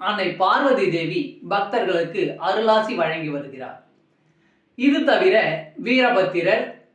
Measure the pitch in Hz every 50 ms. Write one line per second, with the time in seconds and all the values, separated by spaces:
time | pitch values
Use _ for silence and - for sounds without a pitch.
0 | 185 202 208 190 190 175 - - 185 196 226 285 285 277 240 202 196 175 165 170
1 | 165 151 - - 139 - - - - 170 196 202 202 202 247 226 196 185 180 170
2 | 165 - - 196 - - - - 165 185 202 214 226 220 214 214 - - - 175
3 | 165 156 160 160 160 151 143 139 131 131 135 127 127 113 - - _ _ _ _
4 | _ _ _ _ _ _ _ _ _ _ _ _ _ _ _ - 247 285 285 320
5 | - 269 226 185 190 190 202 220 - - - - - - - - 175 226 254 254
6 | 254 240 226 190 180 175 165 170 170 185 214 240 254 - - - _ _